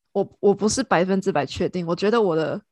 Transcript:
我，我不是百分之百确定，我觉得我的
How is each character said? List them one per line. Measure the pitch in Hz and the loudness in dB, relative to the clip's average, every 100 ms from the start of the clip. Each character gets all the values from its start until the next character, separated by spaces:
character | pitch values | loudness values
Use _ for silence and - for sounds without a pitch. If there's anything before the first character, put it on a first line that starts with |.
| _ | _
我， | 196 190 - | -4 -4 0
我 | 196 | 2
不 | 196 214 | 2 0
是 | 240 | -2
百 | 262 165 | 0 2
分 | 185 190 | 2 0
之 | 196 | 0
百 | 156 | -2
确 | 135 - 165 | -2 -2 -4
定， | 185 170 | -4 -4
我 | |
觉 | 175 196 | -2 0
得 | 233 | 2
我 | 202 | 2
的 | 160 151 151 - | 0 -2 -4 -10